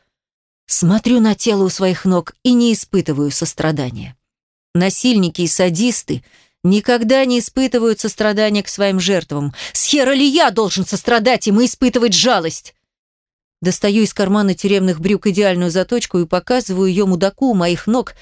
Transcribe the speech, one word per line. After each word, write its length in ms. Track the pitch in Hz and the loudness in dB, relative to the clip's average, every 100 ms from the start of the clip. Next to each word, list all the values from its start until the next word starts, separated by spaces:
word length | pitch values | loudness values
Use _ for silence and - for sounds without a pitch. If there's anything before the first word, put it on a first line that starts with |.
| _ _ _ _ _ _ - | _ _ _ _ _ _ -4
Смотрю 520 | - 170 214 - 247 | 0 2 2 2 2
на 160 | 220 | 2
тело 300 | 202 - 202 | 2 0 2
у 40 | 185 | 0
своих 360 | - 190 185 | 0 -2 0
ног 320 | 190 180 165 - | 0 0 -2 -4
и 80 | 254 | 0
не 200 | 240 240 | 2 2
испытываю 600 | 220 - 196 165 143 147 | 0 -2 -2 -2 -2 -4
сострадания. 840 | - 160 - 156 151 127 117 127 - _ _ _ _ _ | -4 -4 -2 -2 -2 -4 -8 -14 -18 _ _ _ _ _
Насильники 680 | 175 185 190 247 226 175 156 | -2 0 0 2 2 0 -2
и 60 | 165 | -2
садисты 720 | - 180 165 240 - - 139 - _ _ _ | 0 0 0 -2 -2 -6 -8 -10 _ _ _
никогда 640 | 180 202 202 240 226 262 | 0 2 2 0 2 2
не 160 | 269 247 | 2 0
испытывают 580 | 226 - 262 247 226 214 | -2 -2 0 0 0 0
сострадания 640 | 220 - 214 208 214 208 | -4 -2 -2 0 0 0
к 60 | 196 | -4
своим 320 | - 202 190 | -2 0 0
жертвам. 520 | 180 190 160 147 143 - - | 0 -2 -2 -6 -6 -8 -6
С 140 | - - | -2 0
хера 280 | 294 254 | 2 2
ли 100 | 277 | 2
я 280 | 285 285 294 | 2 2 2
должен 340 | 208 208 190 185 | 2 -2 -2 -4
сострадать 600 | 196 - 233 220 233 - | -4 0 0 2 0 2
им 120 | 202 | 2
и 60 | 240 | 2
испытывать 480 | - 254 254 233 | 2 0 2 2
жалость? 600 | 185 220 214 233 - - - _ _ _ _ _ _ _ _ | 2 2 0 -2 -8 -12 -20 _ _ _ _ _ _ _ _
Достаю 420 | 175 175 208 208 | -4 0 0 2
из 100 | 208 | 0
кармана 400 | - 190 208 196 | 0 0 2 0
тюремных 460 | 180 196 196 185 160 | 0 0 0 0 0
брюк 260 | 180 196 214 | 0 0 0
идеальную 440 | 185 202 180 175 | 0 0 0 0
заточку 480 | 170 180 240 - 180 | -2 -2 -4 -2 -2
и 60 | |
показываю 640 | 170 180 - 254 226 185 190 | -2 -4 -2 -2 -2 -2 0
ее 180 | 185 196 | 0 0
мудаку 440 | 180 190 - 269 | 0 -2 0 0
у 40 | |
моих 320 | 208 175 175 - | 2 0 -2 -2
ног, 280 | 247 - - | -2 -4 -10